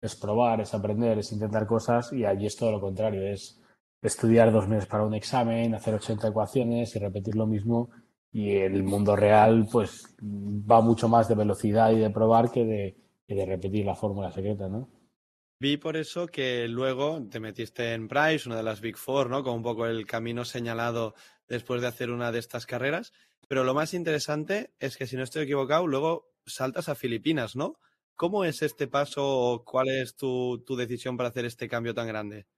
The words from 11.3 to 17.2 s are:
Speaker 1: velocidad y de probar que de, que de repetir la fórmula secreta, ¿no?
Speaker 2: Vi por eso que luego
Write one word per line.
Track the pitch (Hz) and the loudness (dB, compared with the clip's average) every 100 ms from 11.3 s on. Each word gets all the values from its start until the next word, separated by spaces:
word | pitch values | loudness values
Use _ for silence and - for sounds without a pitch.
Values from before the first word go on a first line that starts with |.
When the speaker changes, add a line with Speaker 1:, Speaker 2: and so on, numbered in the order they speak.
| 110 | 4
Speaker 1:
velocidad | 104 98 110 107 113 | 2 2 2 4 6
y | 113 | 6
de | 110 | 4
probar | 104 110 113 120 | 4 6 6 4
que | 123 | 2
de, | 113 107 98 - _ _ _ | 0 0 -4 -8 _ _ _
que | 101 | -4
de | 95 | -2
repetir | 95 92 104 98 | -4 -2 -2 -2
la | - | -2
fórmula | 107 101 92 | -4 -4 -6
secreta, | 92 98 104 98 | -4 -4 -4 -4
¿no? | 101 131 _ _ _ _ _ _ _ | -8 -10 _ _ _ _ _ _ _
Speaker 2:
Vi | 139 147 | -4 -2
por | 160 156 | -4 -6
eso | 151 175 175 | -6 -6 -8
que | 170 131 123 117 | -4 -2 -2 -4
luego | 117 131 131 143 160 | -2 -2 -2 -2 -4